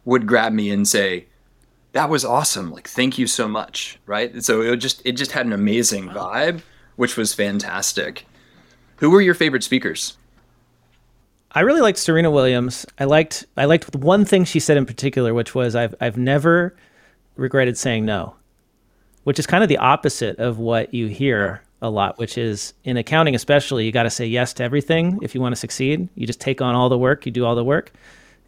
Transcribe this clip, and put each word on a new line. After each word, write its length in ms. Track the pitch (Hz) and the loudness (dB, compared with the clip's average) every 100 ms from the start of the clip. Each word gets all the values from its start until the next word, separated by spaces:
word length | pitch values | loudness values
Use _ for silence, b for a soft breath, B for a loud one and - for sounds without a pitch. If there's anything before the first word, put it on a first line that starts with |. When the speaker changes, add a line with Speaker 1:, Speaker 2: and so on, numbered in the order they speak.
| 123 | 0
Speaker 1:
would 200 | 123 107 | 0 4
grab 260 | 117 113 | 2 2
me 180 | 107 101 | 0 0
and 180 | 101 101 | 0 2
say, 380 | 104 98 90 - _ _ _ _ _ _ | 2 0 -2 -8 _ _ _ _ _ _
"That 160 | - 151 | -2 0
was 160 | 151 | 0
awesome. 480 | 120 131 151 98 87 | 0 0 0 -4 -8
Like, 160 | 82 - | -12 -8
thank 300 | - 131 127 | -2 0 0
you 80 | 117 | -2
so 200 | - 110 | -2 -4
much." 520 | 107 - - - - - | -6 -8 -10 -12 -14 -8
Right? 260 | 104 120 | -4 -4
And 100 | 120 | -4
so 200 | 120 113 | -2 0
it 140 | 113 120 | 0 0
just, 240 | 131 - | -2 -6
it 80 | 131 | -6
just 200 | 123 135 | -6 -4
had 120 | 143 | -4
an 80 | 120 | -2
amazing 560 | 101 104 117 110 101 92 | 0 0 2 0 -2 -8
vibe, 540 | 98 92 117 160 170 b b b - | -10 -6 -2 -2 -4 b b b -4
which 220 | 120 - | -4 -2
was 160 | 107 | -4
fantastic. 920 | - 101 101 87 95 - - 71 - - b b b b b b - | -2 -2 -4 -6 -6 -4 -4 -6 -10 -20 b b b b b b -2
Who 140 | 147 | 4
were 100 | 196 | 6
your 140 | 185 | 6
favorite 280 | 170 156 131 | 2 0 0
speakers? 540 | - 131 92 78 - - _ _ _ _ _ _ _ _ _ _ _ _ _ | -2 -2 -2 -6 -10 -12 _ _ _ _ _ _ _ _ _ _ _ _ _
Speaker 2:
I 80 | 151 | 0
really 200 | 220 320 | 2 4
liked 160 | 220 - | 2 2
Serena 320 | - 160 165 | 2 2 4
Williams. 560 | 147 127 123 123 - - - | 4 4 2 -2 -6 -12 -4
I 60 | |
liked, 400 | 139 156 160 - - - | 2 4 2 -4 -10 0
I 80 | |
liked 300 | 143 165 - 139 | 2 2 0 -2
one 280 | 147 208 | 2 4
thing 200 | 202 190 | 4 2
she 160 | 175 156 | 2 0
said 160 | - 143 | 2 2
in 100 | 127 | 2
particular, 480 | - 135 131 117 | -4 -4 0 0
which 200 | 117 113 | 0 -2
was, 220 | 131 123 120 | -2 -2 -2
"I've, 180 | 113 - | -4 -4
I've 160 | 120 113 | -4 -2
never 580 | 127 143 165 175 180 b b b b b _ - | 0 2 4 4 2 b b b b b _ -8
regretted 400 | 131 139 127 123 | -2 2 2 0
saying 300 | 127 110 110 | -2 0 0
no," 280 | 98 85 - _ _ _ _ _ _ _ _ | -2 -6 -14 _ _ _ _ _ _ _ _
which 140 | 143 139 | -4 -4
is 80 | - | 0
kind 160 | 175 | 2
of 60 | 214 | 4
the 100 | 143 | 4
opposite 600 | 127 151 147 - 107 - | 4 2 0 -2 -4 -2
of 200 | 120 113 | -4 -2
what 360 | 117 113 - | -2 -2 -2
you 140 | 120 107 | -4 -6
hear 520 | 104 135 107 98 104 _ _ | -2 0 2 0 -4 _ _
a 80 | 113 | -4
lot, 280 | 107 95 - | 0 -2 -2
which 180 | 113 120 | -6 -4
is 340 | 113 101 - - | -4 -4 -10 -10
in 120 | 131 120 | -4 -4
accounting 380 | - 160 156 | 0 2 2
especially, 500 | 123 - 143 - 127 110 | 0 2 2 2 -2 2
you 60 | |
gotta 180 | 120 117 | 4 2
say 160 | - 113 | -2 -2
yes 260 | 123 123 | 0 -2
to 80 | - | -2
everything 560 | 120 143 143 165 170 196 | -2 0 2 2 0 -2
if 120 | - | -4
you 60 | 127 | -4
wanna 160 | 123 127 | -2 -4
succeed. 520 | 117 - 131 156 180 | -6 -4 -2 -2 -4
You 120 | - 117 | -6 -8
just 140 | - | -4
take 220 | 135 131 | -4 -2
on 120 | 127 | 0
all 140 | 123 123 | 2 2
the 100 | 123 | 2
work, 280 | 127 147 131 | 2 0 -4
you 60 | |
do 120 | 120 | -2
all 100 | 120 | 0
the 100 | 120 | 0
work. 280 | 123 151 - b b b b b | 0 -2 -4 b b b b b